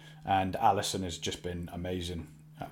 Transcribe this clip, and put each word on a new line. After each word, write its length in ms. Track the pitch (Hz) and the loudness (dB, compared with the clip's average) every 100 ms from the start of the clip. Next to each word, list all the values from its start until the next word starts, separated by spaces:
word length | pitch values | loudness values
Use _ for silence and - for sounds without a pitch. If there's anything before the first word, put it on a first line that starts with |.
| - - 98 | -20 -8 2
And 300 | 95 95 90 | 4 4 4
Alisson 480 | 113 98 101 101 | 6 6 2 -2
has 140 | 92 80 | -2 -4
just 240 | - - | -4 -4
been 260 | 90 87 87 | -4 -4 -6
amazing. 540 | 85 90 92 87 85 76 - - - | -6 -4 -2 -2 -6 -8 -14 -20 -12
Uh, 60 | - | -12